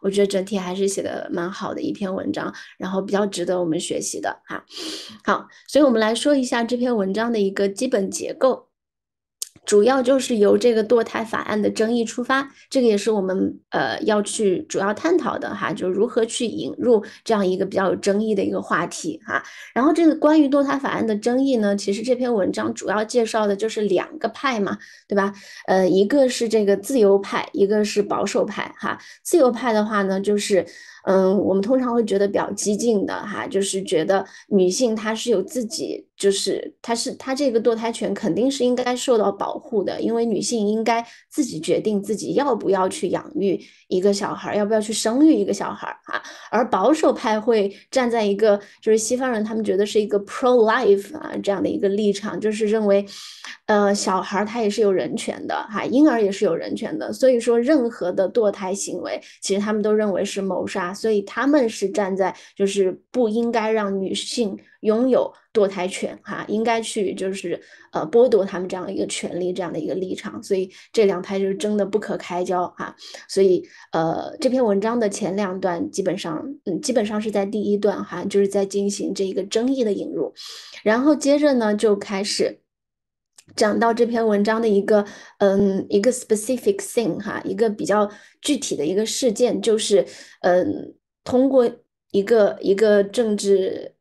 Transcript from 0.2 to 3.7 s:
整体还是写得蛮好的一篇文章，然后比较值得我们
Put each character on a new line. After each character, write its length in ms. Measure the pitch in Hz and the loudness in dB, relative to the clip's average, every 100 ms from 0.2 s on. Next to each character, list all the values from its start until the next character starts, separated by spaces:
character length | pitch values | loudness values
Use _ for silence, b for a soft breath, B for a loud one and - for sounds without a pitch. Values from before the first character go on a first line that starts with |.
| 202 | 2
整 160 | 196 | 0
体 140 | 190 202 | -2 -6
还 180 | 180 185 | -4 -2
是 100 | 196 | -2
写 160 | 196 | -2
得 280 | - - - | -6 -6 -6
蛮 180 | 175 175 | -6 -6
好 240 | 202 208 | -6 -8
的 60 | - | -6
一 140 | - | -6
篇 200 | - 196 | -4 -4
文 160 | 190 - | -4 -4
章， 200 | - 151 B B - | -6 -6 B B -12
然 140 | 185 | -4
后 100 | 190 | -4
比 120 | 196 | -2
较 120 | 196 208 | 0 0
值 200 | 180 175 | -2 -2
得 120 | 180 | -2
我 60 | |
们 160 | 175 | 0